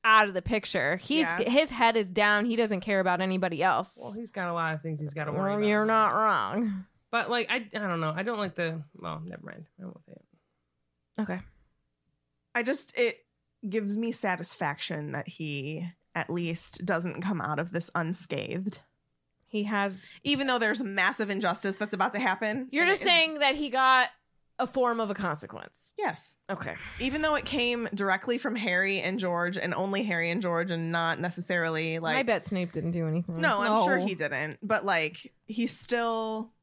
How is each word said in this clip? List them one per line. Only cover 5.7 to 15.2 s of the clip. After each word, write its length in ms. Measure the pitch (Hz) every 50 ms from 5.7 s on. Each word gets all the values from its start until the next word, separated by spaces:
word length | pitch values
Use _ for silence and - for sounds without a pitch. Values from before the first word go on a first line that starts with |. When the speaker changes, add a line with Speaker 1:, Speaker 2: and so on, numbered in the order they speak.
| 208 214 214
Speaker 1:
not 260 | 220 226 220 214 190
wrong. 760 | - 208 220 214 196 139 104 95 131 208 240 214 196 190 190 _ _ _ _ _
Speaker 3:
But, 180 | - 233 - -
like, 180 | 240 240 226 -
I, 40 | 226
I 240 | 247 226 202 - 214
don't 200 | 208 190 175 165
know. 140 | 160 156 156
I 80 | 170 196
don't 140 | 233 233 208
like 160 | 202 185 -
the, 260 | - 170 160 165 165 147 - _
well, 260 | - - 82 78 156 160
never 160 | 175 - - -
mind. 200 | - - - 160 _ _ -
I 20 | 185
won't 220 | 185 - - _
say 80 | - -
it. 1080 | - _ _ _ _ _ _ _ _ _ _ _ _ _ _ _ _ _ _ _ - 214
Speaker 1:
Okay. 160 | 196 180 185 - - _ _ _ _ _ _ _ _ _ _ _ _ _ _ _ _ _ _ _ _ _
Speaker 2:
I 80 | 240 233
just, 340 | 247 302 277 - - -
it 280 | - 240 226 - - _ _ _ _ _ _ _ _ -
gives 300 | 202 185 220 208 202 208
me 140 | 214 233 226
satisfaction 1000 | 233 - - 196 185 170 170 - - - 175 147 147 - - - 160 151 151 147
that 160 | 127 143